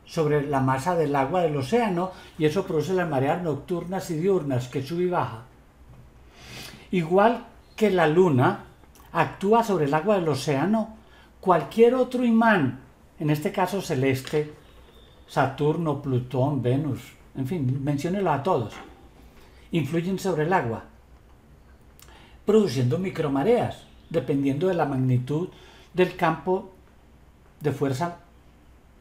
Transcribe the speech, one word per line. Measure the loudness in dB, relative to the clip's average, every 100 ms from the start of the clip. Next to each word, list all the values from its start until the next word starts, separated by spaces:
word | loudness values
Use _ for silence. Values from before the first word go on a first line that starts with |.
| -8
sobre | -2 0 0 0
la | 0
masa | 0 0 0
del | 0 2 0
agua | 0 0
del | 0 0
océano, | 0 0 0 -2 -4 -8 -16 -2
y |
eso | 0 0 -2
produce | -2 0
las | 0 0
mareas | 0 0 0
nocturnas | -2 -6 -6 -8 -6 -8 -6
y | -2
diurnas, | 0 0 0 -4 -4
que | -6
sube | -6 -2
y | 0
baja. | 0 -2 -6 -16 -20 -20 -20 -20 -20 -20 -20 -20 -20 -20 -18 -18 -18 -4
Igual | -2 2 4 4 2 -6 -20 -20
que | -2 2
la | 4 4
luna | 6 4 4 2 0 -8 -20 -20 -20 -6
actúa | -2 -2 -2 2 2
sobre | 4 2 2
el |
agua | 2 2 2
del | 2
océano, | -2 0 0 2 0 -2 -10 -20 -20 -20 -4
cualquier | 2 2 2 4 6
otro | 6 2 0
imán, | 2 4 6 4 2 -2 -12 -20 -20 -4
en | -2
este | 0 0
caso | -2 -2 -2
celeste, | -2 0 2 0 -2 -4 -4 -8 -20 -20 -20 -20 -20 -20 -6
Saturno, | -2 0 0 -2 0 -2 -4
Plutón, | -2 -2 -2 -2 0 0
Venus, | 0 0 -2 -6 -10 -20 -14 -8
en | -6
fin, | -4 -2 -2
menciónelo | -2 -2 -2 -2 0
a | 0
todos, | 0 -2 -2 -10 -18 -20 -20 -20 -20 -20 -20 -20 -6
influyen | -4 -2 -4 -4 -4
sobre | -2 -2
el | 0
agua, | 0 0 -6 -10 -20 -20 -20 -20 -20 -20 -20 -20 -20 -20 -20 -20 -20 -20 -8 2
produciendo | 4 4 2 0 0
micromareas, | -2 -4 -2 0 2 2 0 -6 -18 -20 -8
dependiendo | -6 -2 0 0 0 0
de |
la | 0
magnitud | -2 0 0 0 0 -4 -4 -10 -20 -20 -6
del | 0 0 0
campo | -2 -2 -2 -4 -4 -18 -20 -20 -20 -20 -20 -20 -20 -8
de | -6
fuerza | -2 -2 -2 -4 -8 -18 -20 -20 -20 -20 -20 -20 -20